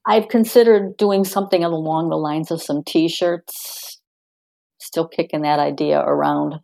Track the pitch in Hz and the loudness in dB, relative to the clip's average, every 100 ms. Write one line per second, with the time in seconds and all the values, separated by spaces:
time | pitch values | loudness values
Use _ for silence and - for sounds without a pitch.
0 | 208 220 220 233 226 247 233 208 190 - | 0 2 2 0 4 6 6 6 2 -2
1 | 208 196 190 196 196 180 170 160 156 160 | 0 2 0 -2 0 0 0 -2 -2 -2
2 | 165 156 151 156 160 170 - 147 - 170 | -2 -2 -2 -4 -4 -6 -4 -6 -2 0
3 | 165 - 175 175 - - - - - - | 0 0 -2 -2 -8 -14 -14 -14 -16 -20
4 | _ _ _ _ _ _ _ - - 165 | _ _ _ _ _ _ _ -20 -8 -6
5 | 165 - 175 151 151 147 147 143 151 147 | -4 -4 -4 -2 0 0 0 -2 0 0
6 | - 147 147 147 147 156 | 0 0 0 -2 -4 -8